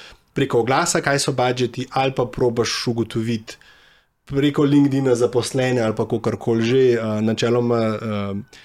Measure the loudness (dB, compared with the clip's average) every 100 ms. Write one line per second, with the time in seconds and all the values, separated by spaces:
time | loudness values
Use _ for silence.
0 | -20 -20 _ -4 0 0 2 0 0 0
1 | 0 0 0 0 0 0 -2 -4 -6 -2
2 | -2 -2 -4 0 0 0 -2 -2 -4 -2
3 | -4 -4 -4 -4 -6 -20 -20 _ _ _
4 | _ _ -6 0 0 2 4 6 4 2
5 | 2 2 2 0 -2 0 0 0 0 -2
6 | -2 -2 -2 -4 0 0 2 4 4 2
7 | 0 -2 0 0 0 0 2 0 0 -2
8 | -6 -6 -6 -8 -10 -18